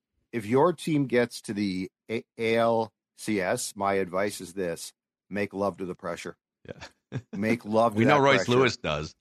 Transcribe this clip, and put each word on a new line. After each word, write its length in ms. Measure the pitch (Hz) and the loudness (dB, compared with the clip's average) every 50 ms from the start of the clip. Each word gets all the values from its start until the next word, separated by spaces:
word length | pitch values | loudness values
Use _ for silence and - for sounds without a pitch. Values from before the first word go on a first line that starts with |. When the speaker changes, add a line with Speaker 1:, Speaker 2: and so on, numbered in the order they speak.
| _ _ _ _ _ _ | _ _ _ _ _ _
Speaker 1:
if 140 | - 117 98 | -8 -6 -2
your 280 | 104 123 135 156 180 170 | 2 4 4 4 4 2
team 340 | - - 170 156 143 139 | 0 -2 -2 0 0 0
gets 340 | 120 113 120 120 117 - - | 2 2 2 0 0 -4 -8
to 120 | - - 107 | -10 -6 -4
the 340 | 101 104 98 92 92 95 - _ _ _ - | -2 -2 -2 -2 -4 -6 -8 _ _ _ -8
A-, 120 | 113 120 - _ _ | -8 -8 -8 _ _
A 180 | - 113 113 113 | -4 -2 0 2
L 340 | 117 113 117 117 113 110 110 _ _ _ _ _ | 2 2 2 2 0 -2 -4 _ _ _ _ _
C 240 | - - 113 107 98 | -10 -4 -2 -2 0
S, 320 | 90 92 117 120 - - - | 0 0 -2 -2 -4 -8 -6
my 180 | 101 98 98 98 | -2 0 0 0
advice 440 | 98 92 85 85 92 104 104 - - | 0 0 -2 -2 -2 -2 -2 -4 -8
is 120 | 92 85 85 | -12 -10 -8
this: 400 | 98 92 85 82 - - - - _ _ _ _ _ _ - | -6 -4 -4 -6 -6 -10 -14 -18 _ _ _ _ _ _ -8
make 220 | 92 101 104 95 - | -6 -4 -4 -4 -4
love 240 | 98 101 98 87 | -2 -2 -2 -4
to 80 | 90 95 | -4 -8
the 100 | 87 87 | -10 -10
pressure. 420 | - - 87 85 - - 87 - _ _ _ _ _ - | -8 -8 -10 -8 -8 -10 -12 -14 _ _ _ _ _ -18
Speaker 2:
Yeah. 520 | - - - - - _ _ _ - - 123 - _ | -16 -16 -16 -16 -20 _ _ _ -12 -12 -12 -12 _
<laughs> 60 | - | -6
Speaker 1:
Make 300 | 98 104 113 135 123 - | -2 0 0 0 -2 -2
love 280 | 104 107 110 117 117 104 | 0 2 4 4 4 4
to 40 | |
Speaker 2:
We 80 | 107 117 | 4 4
know 120 | 147 147 | 4 6
Speaker 1:
that 40 | 143 | 6
Speaker 2:
Royce 160 | 139 139 135 123 - | 6 6 4 4 4
Speaker 1:
pressure. 60 | 117 | 4
Speaker 2:
Lewis 260 | 120 127 131 117 - | 4 4 4 4 2
does. 380 | - - 82 73 76 80 - - _ | -2 -4 -4 -2 -2 -4 -8 -12 _